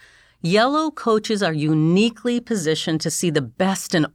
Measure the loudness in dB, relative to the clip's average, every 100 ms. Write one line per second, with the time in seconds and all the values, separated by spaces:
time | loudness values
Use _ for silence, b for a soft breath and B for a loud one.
0 | b b b b 0 2 2 2 -2 -4
1 | 0 0 0 -2 -2 0 0 2 4 4
2 | 2 0 -4 -4 -2 -4 -2 -2 -2 -4
3 | -4 -4 -2 0 -2 -2 -2 -2 -2 0
4 | 0